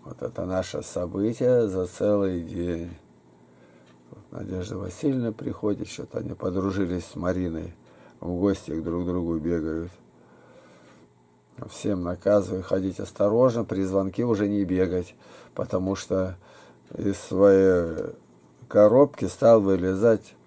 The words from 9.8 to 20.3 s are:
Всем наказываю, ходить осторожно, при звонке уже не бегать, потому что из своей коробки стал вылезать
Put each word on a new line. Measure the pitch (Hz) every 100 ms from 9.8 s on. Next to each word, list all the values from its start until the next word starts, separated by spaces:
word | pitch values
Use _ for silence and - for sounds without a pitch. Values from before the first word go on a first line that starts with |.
| 85 - _ _ - - - - - - - - _ _ _ _ _ - -
Всем | - 107 95
наказываю, | 87 90 - 104 95 95
ходить | 90 95 95 92
осторожно, | 98 - 104 113 127 117
при | 95 95
звонке | 95 98 95 -
уже | 120 107 101
не | 101
бегать, | 95 92 92 90 87 - - - -
потому | - - 92 92 98
что | - 95 92 92 - - - - _ -
из | 101 95
своей | - 92 101 95 95 90 85 80 50 - _ - _ _ -
коробки | 104 104 123 143 -
стал | 95 - 127 113
вылезать | 98 95 90 95 113 110 -